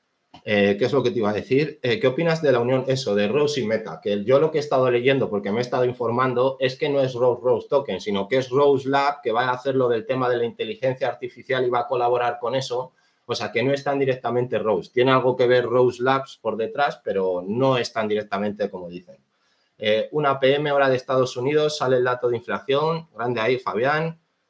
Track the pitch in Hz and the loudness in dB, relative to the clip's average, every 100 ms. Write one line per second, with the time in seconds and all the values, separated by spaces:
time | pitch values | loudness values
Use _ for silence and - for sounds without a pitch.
0 | _ _ _ - - 104 101 101 120 139 | _ _ _ -14 0 4 4 4 2 2
1 | 117 110 104 101 - 131 156 - 123 110 | 0 0 0 -2 0 0 0 -2 -2 0
2 | 127 127 170 165 147 123 120 131 131 131 | 0 0 0 2 2 2 2 0 0 -2
3 | 107 101 101 147 147 135 107 110 95 82 | 0 0 2 2 0 0 -2 -2 -4 -8
4 | 107 101 101 135 156 156 139 131 127 120 | -4 -2 2 4 4 0 0 2 2 2
5 | 127 135 104 101 101 110 123 127 123 123 | 2 2 0 -2 -2 -2 -2 0 -2 -2
6 | 117 120 127 120 131 135 127 - 151 139 | -2 0 0 0 0 0 -2 -2 -2 0
7 | 131 120 123 117 123 113 - 143 110 92 | 0 0 0 2 0 0 0 0 0 -4
8 | 104 98 98 131 123 131 143 135 120 139 | -2 -2 0 -2 0 2 4 4 0 0
9 | 143 143 120 113 127 127 139 131 123 113 | 0 -2 -2 0 0 -2 -2 0 2 0
10 | 104 131 127 120 117 107 110 104 131 127 | -2 -2 0 0 -2 -4 -8 -4 -4 -2
11 | 127 117 123 - - 127 123 123 123 123 | -4 -6 -12 -10 -4 -2 0 0 -2 0
12 | 120 123 143 - 117 131 131 123 131 _ | 2 2 0 -2 -4 -4 -4 -6 -8 _
13 | _ _ - 113 104 117 131 139 143 139 | _ _ -8 -6 -4 -2 0 0 -2 0
14 | 135 127 - 123 123 110 104 95 - 123 | 0 -2 -2 -2 -2 -2 0 -2 0 2
15 | 131 127 127 117 123 127 120 123 127 120 | 4 4 4 2 4 4 2 2 2 2
16 | 127 135 - - 185 202 - - 143 - | 0 0 -4 -8 -6 -4 -4 -2 -4 -4
17 | - 98 92 90 92 113 135 127 113 - | -4 -2 -2 -2 -4 0 2 2 -2 -4
18 | 107 104 104 98 104 104 101 95 87 87 | -2 -2 -2 -4 -4 -4 -6 -6 -12 -14
19 | 90 - _ _ _ _ _ _ 107 110 | -16 -20 _ _ _ _ _ _ 0 0
20 | 107 151 143 131 131 143 151 143 135 127 | 0 -2 0 2 2 2 2 2 2 2
21 | - 131 127 127 131 151 151 151 127 127 | 0 0 0 -2 0 2 0 0 0 2
22 | 127 123 123 117 - 98 - 135 160 165 | 2 0 -2 -2 -4 -6 -2 0 0 -4
23 | 165 107 120 117 113 127 - 95 131 151 | -8 -6 -4 -2 0 0 -2 -2 0 0
24 | 165 165 _ _ | -2 -8 _ _